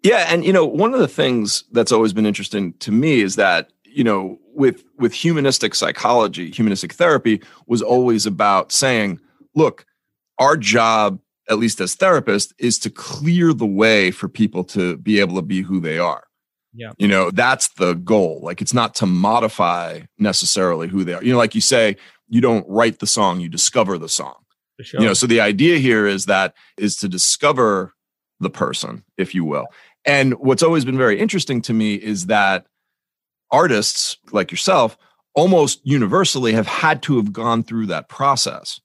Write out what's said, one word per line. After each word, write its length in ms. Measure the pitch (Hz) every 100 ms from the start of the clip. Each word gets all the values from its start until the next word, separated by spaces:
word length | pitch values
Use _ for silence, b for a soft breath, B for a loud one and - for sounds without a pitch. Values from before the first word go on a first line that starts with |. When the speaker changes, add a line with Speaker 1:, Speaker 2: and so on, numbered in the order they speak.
Speaker 1:
Yeah. 240 | 190 226 165
And, 160 | 170
you 80 | 160
know, 140 | 190 156
one 280 | 123 220
of 60 | 262
the 80 | 147
things 560 | - 143 123 104 - -
that's 220 | 117 110
always 200 | 113 110
been 140 | 98 107
interesting 460 | 101 101 107 95
to 160 | - -
me 300 | 107 156 135
is 160 | 98 101
that, 340 | 98 85 - _
you 180 | _ 143
know, 360 | 117 98 95 87 _
with, 320 | - 131 - _ _
with 160 | 117
humanistic 640 | - 165 160 139 127 113
psychology, 760 | - 85 - 113 120 107 90 85
humanistic 420 | - 110 95 87
therapy 480 | - 170 143 117 107 B B _
was 140 | 117
always 460 | 110 123 123 113 107
about 460 | 95 104 98 -
saying, 480 | - 135 120 101 85 b b _
"Look, 320 | 151 156 - _ _ _ _ _ -
our 160 | 131 160
job, 640 | 104 113 113 110 104 95 _ _ -
at 100 | 107
least 220 | 113 -
as 140 | 92
therapists, 580 | - 190 175 - 101 - _
is 220 | 120 113
to 100 | 107
clear 600 | - - 127 147 175 165
the 120 | 131
way 460 | 110 98 110 107 92
for 180 | 92 92
people 360 | - 107 92
to 320 | 90 101 90 82
be 240 | - 104
able 160 | 98 92
to 60 |
be 200 | 82 95
who 160 | 92 92
they 220 | 82 80
are." 240 | 87 65 _ _ _ _ _
Speaker 2:
Yeah. 180 | 113 113 -
Speaker 1:
You 100 | 101
know, 220 | 98 90
that's 380 | 92 120 131 -
the 260 | - 90
goal. 460 | 87 90 107 90 76
Like, 180 | 85 90
it's 140 | -
not 200 | 123 113 -
to 100 | 98
modify 960 | 90 101 113 113 - 87 87 82 80 - _
necessarily 680 | 104 90 87 - 92 82 85
who 160 | 95
they 120 | 87
are. 100 | 87
You 80 | 104
know, 60 | 123
like 160 | 113
you 80 | 110
say, 340 | - 123 110 98 b b _
you 120 | 113
don't 240 | 123 113 87
write 300 | 101 117 -
the 80 | 107
song, 340 | - 98 90
you 80 | 85
discover 500 | - - 127 101 90
the 100 | 80
song. 280 | - 67 - _ _ _ _
Speaker 2:
For 80 |
sure. 160 | 123 -
Speaker 1:
You 60 | 110
know, 80 |
so 120 | 95 127
the 140 | 117
idea 380 | 104 101 156 170
here 280 | 131 110 104
is 200 | 98 95
that, 280 | 98 92 _ b -
is 200 | 104 -
to 100 | 101
discover 840 | 90 - - 147 135 113 98 92 _ _ _ _ _
the 120 | 87
person, 520 | - 67 - - 60 _ -
if 180 | 95
you 100 | 92
will. 240 | 80 71 - b b b
And 300 | - 143 135
what's 280 | 120 135 185
always 220 | 165 165
been 140 | 131 131
very 200 | 127 104
interesting 440 | 220 190 - 123
to 100 | -
me 220 | 113 107
is 320 | 101 107 101 90
that 400 | 107 98 95 _ _ _ _ _ _ _ _ _
artists 680 | 135 170 110 104 - - - _
like 200 | 104 92
yourself 460 | 175 - 180 117 - _ _ _
almost 460 | - 175 180 143 -
universally 680 | 135 143 104 160 190 135 123
have 140 | 110 107
had 360 | - 160 151
to 120 | - 131
have 160 | 104
gone 300 | 101 117 113
through 240 | 113 113 107
that 220 | 80 -
process 680 | - 139 135 - - - -